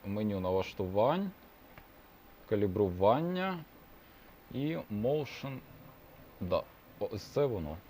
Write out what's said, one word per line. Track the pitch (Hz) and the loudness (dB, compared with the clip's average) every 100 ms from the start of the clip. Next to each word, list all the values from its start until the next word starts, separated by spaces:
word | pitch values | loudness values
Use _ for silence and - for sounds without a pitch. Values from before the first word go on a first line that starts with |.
| 101 | -4
в | |
меню | 104 107 98 | -2 0 0
налаштувань, | 92 95 92 - 92 98 120 175 196 - - - - - - - - - - - - | 2 2 0 -4 -2 2 4 2 -2 -8 -20 -20 -20 -20 -20 -20 -20 -20 -20 -20 -2
калібрування | 107 101 92 101 90 98 131 170 185 190 175 151 - - - - - - - - | 0 2 2 2 4 4 4 2 0 -2 -4 -10 -20 -20 -20 -20 -20 -20 -20 -10
і | 123 147 165 - | -4 -2 -4 -6
motion. | 104 120 151 135 - 139 131 - - - - - - - - | -2 0 0 -2 -8 -10 -10 -14 -20 -20 -20 -20 -20 -20 -8
Да, | 90 87 - - - - | 0 0 0 -16 -20 -6
ось | 101 104 | -6 -6
це | - 143 143 | -4 0 2
воно. | 104 76 82 | 0 -4 -8